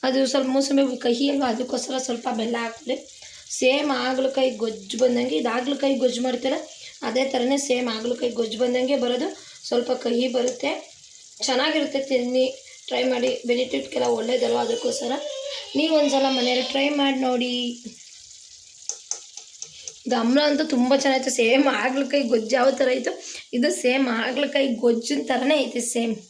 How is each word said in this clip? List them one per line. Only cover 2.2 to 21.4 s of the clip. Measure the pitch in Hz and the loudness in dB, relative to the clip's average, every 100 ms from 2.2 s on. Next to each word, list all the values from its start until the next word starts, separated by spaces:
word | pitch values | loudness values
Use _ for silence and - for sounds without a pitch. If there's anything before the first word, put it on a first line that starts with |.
| 262 226 | -4 -4
ಬೆಲ್ಲ | 226 233 | -2 -2
ಹಾಕಿದ್ರೆ | 233 226 - 277 - - - - - - | -4 -8 -6 -6 -6 -20 -20 -20 -12 0
ಸೇಮ್ | 262 277 294 254 | 2 2 0 0
ಹಾಗಲಕಾಯಿ | 247 262 269 269 262 220 | 0 0 0 2 0 0
ಗೊಜ್ಜು | 226 202 - 226 | -6 -6 -10 0
ಬಂದಂಗೆ, | 254 240 247 302 | 2 2 0 0
ಇದು | 240 | 0
ಹಾಗಲಕಾಯಿ | 233 254 285 277 254 | -2 -2 0 0 2
ಗೊಜ್ಜು | 247 226 254 | 2 0 -2
ಮಾಡ್ತೀರ | 240 269 302 - - - - 233 | -2 -2 -4 -6 -18 -20 -8 -4
ಅದೇ | 233 269 | 0 0
ಥರನೇ | 254 240 277 - | 0 2 0 2
ಸೇಮ್ | 247 247 | 0 0
ಹಾಗಲಕಾಯಿ | 220 233 240 240 226 | -4 -4 -2 -2 -2
ಗೊಜ್ಜು | 220 214 | -4 0
ಬಂದಂಗೆ | 247 247 254 277 | 0 2 2 2
ಬರೋದು. | 240 247 349 - - - - | 2 0 -2 -6 -16 -16 -2
ಸ್ವಲ್ಪ | 240 240 247 | -2 0 -2
ಕಹಿ | 233 233 254 247 | 0 0 0 0
ಬರುತ್ತೆ, | 240 - 269 - - - - - - - - | -2 -2 -4 -4 -10 -20 -20 -20 -20 -8 -2
ಚೆನ್ನಾಗಿರುತ್ತೆ, | 254 302 311 294 277 269 | 0 2 0 0 -2 0
ತಿನ್ನಿ, | 262 240 254 262 - - - - | 0 2 2 0 -2 -18 -20 -6
ಟ್ರೈ | 247 254 | -2 0
ಮಾಡಿ. | 247 247 - 240 | 2 0 -2 -2
ಬೆನಿಫಿಟ್ಗೆಲ್ಲ | 240 254 277 - 127 120 117 | 0 0 -4 -4 -2 0 0
ಒಳ್ಳೇದಲ್ವ, | 110 123 120 120 233 | 0 0 2 0 0
ಅದಕ್ಕೋಸ್ಕರ | 233 247 - 240 285 - - - - - 269 | -2 -2 -2 -4 -4 -4 -8 -8 -10 -4 0
ನೀವು | 311 311 | 2 4
ಒಂದ್ಸಲ | 285 269 269 262 | 4 2 2 2
ಮನೇಲಿ | 247 247 254 | 0 0 0
ಟ್ರೈ | 277 285 294 | 0 0 2
ಮಾಡಿ | 277 262 254 | 0 0 0
ನೋಡಿ. | 254 247 247 240 240 233 - - - - - - - - - - - - - - - - - - - - - - | 0 0 -2 -4 -6 -14 -18 -20 -20 -20 -20 -20 -20 -20 -20 -14 -14 -10 -12 -12 -20 -20 -18 -18 -16 -18 -14 -2
ಗಮನ | 247 233 269 294 | 0 4 4 4
ಅಂತೂ | 285 311 | 2 0
ತುಂಬ | 254 247 269 | 0 2 4
ಚೆನ್ನಾಗಿತ್ತು, | 277 262 262 | 4 2 0
ಸೇಮ್ | 247 | 0